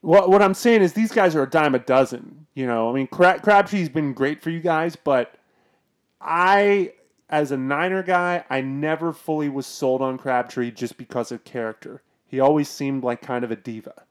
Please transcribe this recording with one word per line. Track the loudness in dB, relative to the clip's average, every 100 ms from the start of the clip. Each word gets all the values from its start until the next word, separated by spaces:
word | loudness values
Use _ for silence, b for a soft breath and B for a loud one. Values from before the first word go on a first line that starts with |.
what, | 6 4 6
what | 6
I'm | 6
saying | 2 4 4
is | 4
these | 2 -2
guys | 2 2 2
are |
a | 0
dime | 2 2 0
a |
dozen. | 2 2 2 -2 -14 -20 -20
You | -8 -4
know, | -2 -2
I |
mean, | -2 -6
Cra-, | 2 2 2
Crabtree's | 2 2 2 -2 -4
been | -2 -4
great | -2 -4 -2
for | -8
you | -6
guys, | -2 -2 -2 -4
but | 0 0 0 _ _ _ _ _ _ _ _ _
I, | -6 0 4 4 4 2 0 -8 _ _ _
as | -2 -2
a | -4
Niner | -4 -2 -2 -4
guy, | -2 0 0 -4 -4
I | -6
never | -4 -4 -4 -2 -4
fully | -8 -6 -4 -4
was | -6 -10
sold | -4 -2 0
on | -2 -6
Crabtree | -2 -2 -2 -6 -6
just | -6 -10 -10
because | -10 -8 -6
of | -10
character. | -12 -10 -8 -10 -18 -20 _ _ _
He | 0
always | 2 4 0
seemed | -4 -6 -4
like | -4 -6
kind | -6 -6
of | -6
a | -8
diva. | -10 -14 -16 -20 _